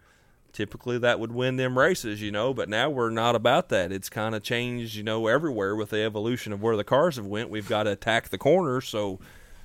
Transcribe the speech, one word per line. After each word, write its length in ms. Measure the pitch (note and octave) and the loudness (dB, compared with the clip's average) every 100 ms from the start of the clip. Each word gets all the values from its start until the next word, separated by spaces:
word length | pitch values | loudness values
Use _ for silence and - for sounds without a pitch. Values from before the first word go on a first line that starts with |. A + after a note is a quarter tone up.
| _ _ _ _ _ | _ _ _ _ _
typically 440 | - G#2 - B2 A#2+ | -8 -8 -8 -6 0
that 200 | A#2+ G2 | 2 2
would 120 | A2+ | -2
win 240 | A#2+ B2+ C3 | -2 -2 0
them 200 | B2+ B2+ | 0 2
races, 440 | D#3 F3+ A2+ G#2 | 2 2 -2 -6
you 80 | G#2+ | -4
know, 240 | G#2 B2 | -2 0
but 140 | A#2+ F2+ | -2 -2
now 200 | A2 C#3 | 0 0
we're 220 | C3+ A#2 | 0 0
not 240 | A2+ A#2 | 2 2
about 340 | A2+ A#2 D3+ - | 4 4 4 4
that. 240 | G#2+ F2+ | 0 0
It's 160 | F#2+ - | -4 -6
kinda 320 | A2+ A2 G#2+ | -6 -4 -4
changed, 540 | - A#2+ B2 A#2+ A2+ | -2 -2 -2 -6 -8
you 80 | G#2+ | -6
know, 240 | G#2+ A2+ A2 | -2 0 4
everywhere 480 | C3 D#3+ A2 G2 G#2+ | 4 2 0 0 0
with 140 | G#2 | -2
the 100 | G#2+ | 0
evolution 520 | A2 G#2+ A2 B2 G#2+ | 0 0 -2 -2 -4
of 100 | G2+ | -2
where 140 | A2+ G#2+ | 0 0
the 80 | |
cars 320 | G#2 B2+ F3 B2+ | 2 4 4 0
have 100 | G2 | -4
went. 240 | G#2 A#2 | -6 -4
We've 180 | G#2+ G2 | -6 -2
gotta 220 | G#2+ G#2+ | 0 0
attack 360 | G2 - A2+ - | 0 0 0 0
the 80 | G#2 | 0
corners, 480 | C#3 F3+ D#3+ B2+ - | 4 4 4 -2 -4
so 300 | A2 G2+ F#2 - - - - | -4 -4 -6 -10 -20 -20 -20